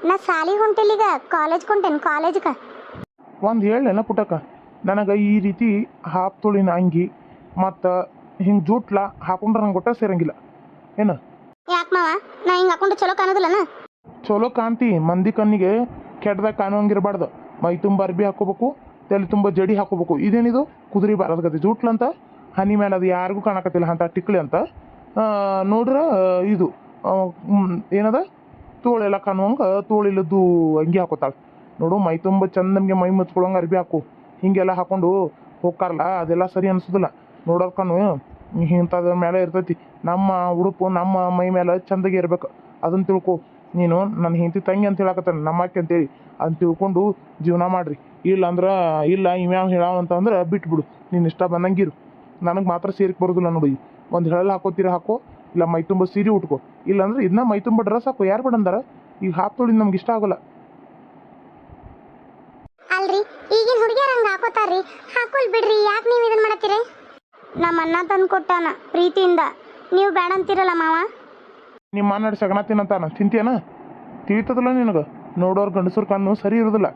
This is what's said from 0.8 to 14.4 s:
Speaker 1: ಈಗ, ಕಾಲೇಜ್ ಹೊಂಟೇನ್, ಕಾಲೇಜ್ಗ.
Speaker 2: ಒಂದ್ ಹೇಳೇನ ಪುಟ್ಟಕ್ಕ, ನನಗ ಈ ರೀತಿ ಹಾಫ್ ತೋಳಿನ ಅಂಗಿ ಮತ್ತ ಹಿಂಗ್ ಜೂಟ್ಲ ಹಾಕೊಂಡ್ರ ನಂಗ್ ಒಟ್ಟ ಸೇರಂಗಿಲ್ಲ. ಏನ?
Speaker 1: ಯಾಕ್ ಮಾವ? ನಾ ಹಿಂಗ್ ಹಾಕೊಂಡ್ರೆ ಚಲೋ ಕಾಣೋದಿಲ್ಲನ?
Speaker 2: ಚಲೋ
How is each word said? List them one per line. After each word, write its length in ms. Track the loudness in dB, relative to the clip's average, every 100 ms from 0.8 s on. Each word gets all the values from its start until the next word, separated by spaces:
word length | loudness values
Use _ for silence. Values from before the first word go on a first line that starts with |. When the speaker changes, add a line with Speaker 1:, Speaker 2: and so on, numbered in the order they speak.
| 2
Speaker 1:
ಈಗ, 100 | 2 2 0 -2
ಕಾಲೇಜ್ 380 | -2 0 -2 0
ಹೊಂಟೇನ್, 340 | 0 0 0
ಕಾಲೇಜ್ಗ. 460 | -2 0 0 -2 -4 -6 -14 -20 -18 -18 -18 _ -20 -4
Speaker 2:
ಒಂದ್ 220 | -2 0
ಹೇಳೇನ 360 | 2 2 2 0
ಪುಟ್ಟಕ್ಕ, 320 | 0 -2 -2 -4 -6 -20 -20 -6
ನನಗ 260 | -2 0 0
ಈ 300 | 2 2 2
ರೀತಿ 300 | 0 0 0 0 -4 -10 -6
ಹಾಫ್ 360 | -4 -4 -2
ತೋಳಿನ 280 | 0 2 2
ಅಂಗಿ 360 | 2 2 0 -2 -8 -20 -20 -14 -4
ಮತ್ತ 280 | -4 -2 -2 -2 -4 -12 -20 -4
ಹಿಂಗ್ 220 | 2 2
ಜೂಟ್ಲ 340 | 2 -2 0 -4
ಹಾಕೊಂಡ್ರ 600 | -4 -8 -6 -4 -2 0
ನಂಗ್ 160 | 0 -2
ಒಟ್ಟ 120 | -2
ಸೇರಂಗಿಲ್ಲ. 440 | -2 -2 0 -2 -6 -20 -20 -20 -20 -14 -2
ಏನ? 80 | -2 -2 -10 -20 -20 _ -4
Speaker 1:
ಯಾಕ್ 240 | -4 0
ಮಾವ? 160 | 0 0 -2 -8 -6 0
ನಾ 60 | 2
ಹಿಂಗ್ 140 | 2
ಹಾಕೊಂಡ್ರೆ 260 | 2 0 0
ಚಲೋ 140 | 0
ಕಾಣೋದಿಲ್ಲನ? 440 | 0 0 2 2 0 -2 -8 -20 _ -20 -16 -2
Speaker 2:
ಚಲೋ 220 | 0